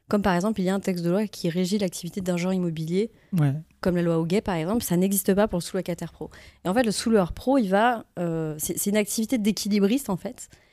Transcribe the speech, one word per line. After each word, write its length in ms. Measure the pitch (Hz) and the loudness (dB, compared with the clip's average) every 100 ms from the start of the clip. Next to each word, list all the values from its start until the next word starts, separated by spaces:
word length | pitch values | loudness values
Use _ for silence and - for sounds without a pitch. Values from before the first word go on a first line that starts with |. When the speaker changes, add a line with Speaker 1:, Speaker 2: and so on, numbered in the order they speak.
| - | -2
Speaker 1:
Comme 160 | 208 | 0
par 100 | 202 | 2
exemple, 260 | 175 202 208 | 2 0 0
il 40 | |
y 60 | 185 | 0
a 20 | |
un 60 | 196 | 0
texte 260 | 196 175 170 | -2 -2 0
de 60 | |
loi 160 | 185 214 | 2 0
qui 220 | - 175 | -4 -2
régit 260 | 165 185 202 | 0 0 0
l'activité 420 | 190 - 170 202 | -2 -4 -10 -6
d'agent 300 | 180 175 185 | -4 -2 0
immobilier, 640 | 190 175 160 160 180 226 - _ 180 | 0 -2 -4 -2 -2 -2 -6 _ 0
Speaker 2:
Ouais. 140 | 143 147 - _ | 2 0 -8 _
Speaker 1:
comme 160 | 185 175 | -2 0
la 60 | |
loi 160 | 170 165 | 2 0
Hoguet 240 | 165 196 | 0 0
par 140 | - 170 | 0 -2
exemple, 280 | 160 233 | -2 -2
ça 140 | - 175 | 0 2
n'existe 380 | 190 196 - 190 | 2 2 2 2
pas 120 | 214 | 2
pour 120 | 175 | -2
le 40 | |
sous-locataire 480 | - 190 180 170 160 | -4 -6 -6 -6 -10
pro. 200 | - 160 - - - 175 | -12 -16 -16 -20 -8 -2
Et 20 | |
en 40 | |
fait, 80 | 202 | 2
le 80 | 247 | 2
sous-loueur 420 | 185 233 220 175 | 0 2 4 2
pro, 260 | - - 277 | 0 2 2
il 100 | 196 | 4
va, 360 | 196 233 226 - - | 4 4 0 -6 -6
euh, 380 | 175 165 156 151 | -4 -2 -4 -4
c'est, 180 | - 170 | -6 -4
c'est 100 | 202 | 0
une 80 | 214 | 0
activité 400 | 208 - 220 254 | 0 -2 0 0
d'équilibriste 720 | 208 196 202 208 196 269 - | 2 0 0 2 2 2 -2
en 80 | 180 | -4
fait, 320 | - - - - _ | -6 -12 -18 -20 _